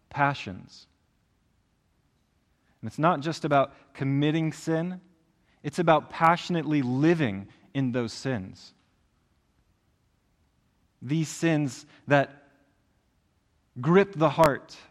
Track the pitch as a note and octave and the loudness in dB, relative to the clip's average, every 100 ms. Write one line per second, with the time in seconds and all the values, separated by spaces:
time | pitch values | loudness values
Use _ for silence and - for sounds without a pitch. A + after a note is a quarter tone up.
0 | _ C3+ C#3+ C#3 G#2 F#2 F2+ - - _ | _ -2 -2 -2 -10 -14 -16 -20 -20 _
1 | _ _ _ _ _ _ _ _ _ _ | _ _ _ _ _ _ _ _ _ _
2 | _ _ _ _ _ _ _ _ A2 - | _ _ _ _ _ _ _ _ -12 -2
3 | D#3 D#3+ D3 D#3 D#3+ C#3+ C3 - _ - | 0 0 -2 -6 0 2 2 -4 _ -6
4 | C3+ C#3 D3 D#3+ D#3+ D3 - D#3+ F3 F#3 | -2 0 2 0 -2 -6 -4 -4 -4 -10
5 | _ _ _ _ _ _ D3 - E3+ D#3 | _ _ _ _ _ _ -10 -2 4 4
6 | A#2+ - E3 E3+ - E3+ D3 D3+ B2 C3 | 2 0 2 2 0 -4 -2 -2 0 2
7 | D#3 E3+ C3 F#2+ G2 _ _ C#3 C3 B2 | 2 2 0 -4 -10 _ _ -4 -2 -2
8 | A2+ - C3+ A#2+ F#2 G2 - _ _ _ | -4 -6 -6 -6 -8 -16 -20 _ _ _
9 | _ _ _ _ _ _ _ _ _ _ | _ _ _ _ _ _ _ _ _ _
10 | _ _ _ _ _ _ _ _ _ _ | _ _ _ _ _ _ _ _ _ _
11 | B2 D#3 D3+ - E3 D#3 C#3+ - - _ | -4 -4 -4 -2 0 0 -2 -6 -18 _
12 | - C#3+ C3+ - _ _ _ _ _ _ | 0 0 0 -6 _ _ _ _ _ _
13 | _ _ _ _ _ _ _ B2 B2 F3+ | _ _ _ _ _ _ _ -6 2 4
14 | G3 D3+ D#3 C#3 D#3+ B2+ - - - | 4 2 0 4 2 2 -8 -20 -20